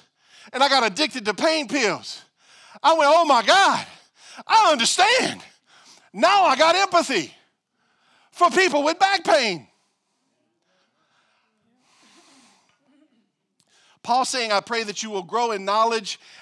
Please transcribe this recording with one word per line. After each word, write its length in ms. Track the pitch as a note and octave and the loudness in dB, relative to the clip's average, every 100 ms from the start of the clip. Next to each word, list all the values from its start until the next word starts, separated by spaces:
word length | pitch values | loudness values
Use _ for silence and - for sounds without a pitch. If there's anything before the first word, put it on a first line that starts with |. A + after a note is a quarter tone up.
| _ _ _ - - | _ _ _ -20 -14
And 100 | B3+ | -2
I 60 | C#4 | 2
got 200 | C4+ A3 | 2 0
addicted 360 | F#3 D4+ B3+ G#3 | -2 -6 -4 -8
to 80 | |
pain 340 | G3+ D#4 D#4 A#3 | -2 -2 -2 -4
pills. 560 | C#4 G#3 C#3 G2+ - _ _ _ _ - - | -2 -2 -4 -10 -18 _ _ _ _ -20 -2
I 120 | C#4+ | 0
went, 180 | D#4+ C#4+ | 4 4
"Oh 120 | E4 D#4+ | 4 4
my 180 | B3 | 2
God, 420 | G#3+ F4+ F4+ A3+ - - _ _ - - - | 4 4 4 0 -8 -20 _ _ -20 -20 0
I 240 | G#4 G4 | 2 4
understand." 720 | C#4+ A#3 - G4+ B4 - - - _ _ _ _ - _ | 2 0 2 2 2 -2 -8 -18 _ _ _ _ -20 _
Now 320 | F#3+ D#4+ G4+ E4+ | 0 2 4 2
I 100 | C4 | 2
got 200 | D#4+ F4+ | 2 2
empathy 600 | G4 F4 D4 A3 B2+ _ _ _ _ _ _ _ _ _ _ | 0 0 0 -4 -6 _ _ _ _ _ _ _ _ _ _
for 180 | - F4 | -2 0
people 340 | F4 F#4 C#4+ | 2 0 0
with 140 | D4 E4 | -2 0
back 280 | F#4+ F#4+ - | -2 0 0
pain. 420 | D#4 A3+ E3 - _ _ _ _ _ _ _ _ _ _ _ _ _ _ _ _ _ _ _ _ B3 C4 _ A#3 _ E4+ C4+ A3 _ _ _ C#4 C#4 D#4 A#3 G3+ _ _ _ _ _ _ _ | 0 0 -6 -12 _ _ _ _ _ _ _ _ _ _ _ _ _ _ _ _ _ _ _ _ _ _ _ _ _ _ _ _ _ _ _ _ _ _ _ _ _ _ _ _ _ _ _
Paul 220 | - B3 | -4 -2
saying, 300 | B3 C4 A3+ | -2 -6 -2
"I 80 | G3+ | -4
pray 220 | G3 A#3 | -2 -8
that 200 | G#3 F#3 | -8 -10
you 60 | A3 | -10
will 140 | G3+ | -10
grow 280 | F3 A3 A#3+ | -6 -4 -4
in 140 | G3+ G3 | -4 -4
knowledge 560 | G#3+ A#3 A3+ F#3 - _ - | 0 0 -2 -8 -16 _ -20